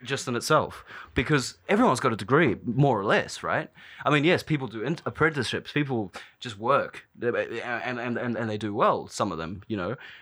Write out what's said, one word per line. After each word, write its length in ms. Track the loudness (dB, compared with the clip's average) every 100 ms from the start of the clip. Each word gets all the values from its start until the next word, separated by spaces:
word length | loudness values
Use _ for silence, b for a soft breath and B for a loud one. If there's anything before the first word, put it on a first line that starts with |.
just 240 | -6 -6 -2
in 80 | -2
itself? 480 | 2 2 2 -6 -16 B B
Because 440 | -2 2 2 0 -6 0
everyone's 320 | 4 4 4
got 120 | 2
a 20 | 0
degree, 400 | 2 4 4 2 0
more 340 | 2 4 4
or 40 | 2
less, 380 | 2 0 -4
right? 260 | -2 -2 -4 -12 B B 2
I 40 |
mean, 140 | 4
yes, 200 | 4 4
people 240 | 2 -2 -2
do 140 | -6
in-, 180 | -4 -4 -4
apprenticeships, 640 | 2 2 2 -2 -4 -4
people 400 | -2 0 -2 -4 -10 B B
just 180 | -14 -4
work, 480 | 0 2 0 -6 -20 -6
they, 100 | -2 0 -2 -4
and, 380 | -6 -6 -4 -6
and, 180 | -4 -4
and, 200 | -2 -2
and 120 | -2
they 80 | -2
do 160 | -4
well, 340 | 0 2 0 -2
some 240 | -2 -2
of 60 | -2
them, 240 | -6 -8 -6
you 100 | -4
know. 180 | -4 -6 B B